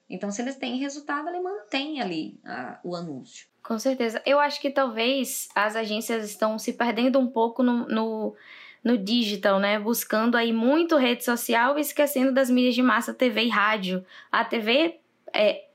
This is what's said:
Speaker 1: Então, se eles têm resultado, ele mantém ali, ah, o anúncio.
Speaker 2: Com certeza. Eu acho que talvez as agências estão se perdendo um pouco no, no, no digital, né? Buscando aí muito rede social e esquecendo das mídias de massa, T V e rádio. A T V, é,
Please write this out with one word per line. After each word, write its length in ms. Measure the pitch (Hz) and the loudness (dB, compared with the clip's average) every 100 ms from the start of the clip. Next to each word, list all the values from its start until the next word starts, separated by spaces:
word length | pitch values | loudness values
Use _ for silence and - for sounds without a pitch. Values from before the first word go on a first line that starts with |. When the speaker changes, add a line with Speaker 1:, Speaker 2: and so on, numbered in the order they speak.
| - | -14
Speaker 1:
Então, 220 | 180 202 | -10 -8
se 100 | 202 | -6
eles 120 | 254 | -6
têm 240 | 269 254 254 | -6 -6 -6
resultado, 500 | 277 294 294 294 339 | -6 -8 -8 -6 -6
ele 120 | 359 | -6
mantém 600 | 359 415 - 269 302 285 | -6 -8 -6 -6 -4 -6
ali, 380 | 196 160 202 - | -4 -6 -8 -12
ah, 340 | - 123 127 - | -12 -10 -10 -12
o 100 | 175 | -10
anúncio. 540 | 175 170 131 - - - _ | -8 -8 -12 -14 -20 -20 _
Speaker 2:
Com 160 | - 220 | -8 -4
certeza. 420 | 262 262 233 220 | -2 -2 -2 -2
Eu 140 | - 285 | 2 2
acho 220 | 294 285 | 2 0
que 100 | 277 | -2
talvez 800 | 277 262 220 240 269 240 - - 196 | 0 -2 0 0 0 -2 -6 -6 -2
as 180 | 214 | -2
agências 500 | 220 208 214 226 226 | -2 -4 -4 -4 -4
estão 320 | 208 - 220 220 | -4 -2 -2 -2
se 160 | - | -6
perdendo 460 | - 240 226 254 269 | -2 -2 2 2 4
um 80 | 247 | 2
pouco 380 | 226 233 247 | 0 0 2
no, 240 | 247 240 - | 2 2 0
no, 480 | 220 226 220 208 - - - - - | -2 -2 -4 -6 -8 -20 -20 -20 -6
no 120 | 233 240 | 0 0
digital, 640 | 196 240 208 196 202 196 | 2 0 0 0 2 2
né? 200 | 202 214 | 2 0
Buscando 580 | 208 226 - 220 233 233 | 0 -2 0 0 2 2
aí 160 | 233 | 2
muito 440 | 226 240 311 339 302 | 2 4 4 4 4
rede 280 | 247 247 | 2 0
social 520 | - 240 - 226 254 294 | -2 -2 0 2 2 0
e 40 | |
esquecendo 520 | 285 - 285 269 269 | -2 0 0 2 2
das 160 | 262 254 | 4 4
mídias 260 | 254 247 | 4 4
de 80 | 233 | 4
massa, 300 | 254 220 240 | 4 2 0
T 140 | - 247 | 0 0
V 160 | 220 | 2
e 40 | 233 | 0
rádio. 560 | 220 208 214 185 185 - - - | 2 2 0 -2 -4 -6 -20 -4
A 140 | 208 | -2
T 140 | 226 233 | 0 -2
V, 380 | 214 269 330 - _ _ - | 2 2 2 -2 _ _ -4
é, 320 | - 214 - - | 2 2 2 -8